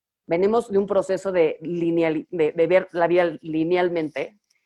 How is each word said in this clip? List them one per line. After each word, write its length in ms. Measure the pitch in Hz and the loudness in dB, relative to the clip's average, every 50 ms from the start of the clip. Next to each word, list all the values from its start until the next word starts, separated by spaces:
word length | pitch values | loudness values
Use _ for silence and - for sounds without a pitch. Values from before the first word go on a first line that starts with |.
| _ _ _ _ _ - | _ _ _ _ _ -2
Venimos 400 | 165 170 190 202 220 240 233 - | 0 2 2 2 2 0 0 0
de 80 | 202 | 0
un 100 | 196 202 | 0 0
proceso 440 | 190 202 190 185 185 190 175 185 196 | 2 0 0 0 0 -2 -4 -4 -2
de 260 | 185 180 160 156 - - | 2 2 2 2 0 -4
lineal, 640 | - 143 175 175 165 170 170 170 165 160 156 156 - - | -8 -8 -6 -2 -2 0 0 2 0 0 0 -4 -6 -6
de, 200 | - 175 156 151 | -2 -2 0 0
de 160 | - 170 165 | 0 0 2
ver 220 | 160 180 185 185 - | 4 4 2 2 0
la 160 | - 175 170 | -2 -2 0
vida 300 | 170 170 180 175 170 156 156 | 2 2 2 2 0 -2 -6
linealmente 960 | - 165 156 160 160 165 180 180 180 180 170 170 156 147 - 135 143 - - _ _ _ _ _ _ | -8 -6 -4 -2 0 0 0 0 0 0 -2 -4 -4 -4 -6 -8 -8 -8 -12 _ _ _ _ _ _